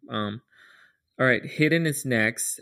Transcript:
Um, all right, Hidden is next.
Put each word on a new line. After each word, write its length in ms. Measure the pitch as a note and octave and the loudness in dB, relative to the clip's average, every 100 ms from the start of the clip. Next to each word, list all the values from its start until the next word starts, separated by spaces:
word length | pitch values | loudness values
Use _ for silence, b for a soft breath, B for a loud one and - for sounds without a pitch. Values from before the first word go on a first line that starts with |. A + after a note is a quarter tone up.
| - | -8
Um, 320 | A2 G#2 G#2+ _ b b b b b _ - | -6 -4 -8 _ b b b b b _ 0
all 60 | C3 | 2
right, 160 | A#2 - | 2 -2
Hidden 400 | - D3+ E3 D#3+ | 0 2 4 0
is 200 | C#3+ C3+ | -2 -2
next. 540 | A2+ G#2+ - - - | 2 0 0 -6 -6